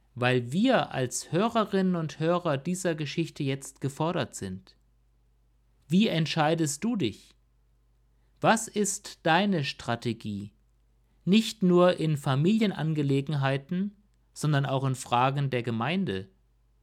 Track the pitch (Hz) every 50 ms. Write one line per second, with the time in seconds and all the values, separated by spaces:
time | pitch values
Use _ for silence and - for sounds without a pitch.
0 | _ _ - 120 120 123 127 127 120 120 131 180 226 269 240 175 139 - - 139
1 | 131 120 - - - - - 170 214 233 226 233 208 - - 190 190 185 180 170
2 | 160 147 - - 156 165 175 175 - 170 143 131 139 - 143 139 - 180 160 156
3 | 156 139 - - 165 156 - - 151 135 135 135 139 - - - - 135 139 -
4 | 156 165 175 165 123 - - - 196 190 185 190 - - _ _ _ _ _ _
5 | _ _ _ _ _ _ _ _ _ _ _ _ _ _ _ _ _ - 151 190
6 | 226 214 - 160 165 151 - 165 147 151 170 165 160 147 - - - 226 247 202
7 | 131 107 101 - - - _ _ _ _ _ _ _ _ _ _ _ _ _ _
8 | _ _ _ _ _ _ _ - - 165 220 220 - - - 208 208 190 - -
9 | - - - _ - 165 160 175 208 208 190 160 135 - - - - - 117 117
10 | - 120 110 - - 107 104 98 101 - _ _ _ _ _ _ _ _ _ _
11 | _ _ _ _ - 170 190 226 220 - - - 190 180 180 175 180 180 180 -
12 | 156 160 156 143 - 147 131 135 151 180 220 220 220 202 - - 147 156 160 151
13 | 143 139 139 139 139 139 156 139 139 135 139 139 139 - 180 180 196 208 - _
14 | _ _ _ _ _ _ - - - 151 151 139 139 131 135 135 131 135 131 -
15 | - - 123 120 127 135 135 143 139 135 127 123 117 127 113 110 117 139 175 196
16 | 190 135 98 92 98 - _ _ _ _ _ _ _ _ _ _